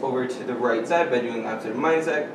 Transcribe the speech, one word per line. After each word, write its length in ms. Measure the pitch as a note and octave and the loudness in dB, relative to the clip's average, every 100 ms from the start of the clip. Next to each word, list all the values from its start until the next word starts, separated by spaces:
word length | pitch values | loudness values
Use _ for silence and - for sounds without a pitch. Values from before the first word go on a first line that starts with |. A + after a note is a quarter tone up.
over 240 | C3 B2+ - | -2 0 -2
to 180 | - | -4
the 120 | B2+ A#2 | -6 0
right 300 | A#2+ A2+ A2+ | 2 2 2
side 260 | E3+ D3 | 2 4
by 80 | B2 | 2
doing 260 | A#2 A2+ A2 | 0 -4 -4
opposite 260 | A2+ A2 | -4 -4
of 60 | B2 | 0
minus 300 | D#3 D#3+ D#3+ | 2 2 2
x, 220 | D3+ - | 0 -2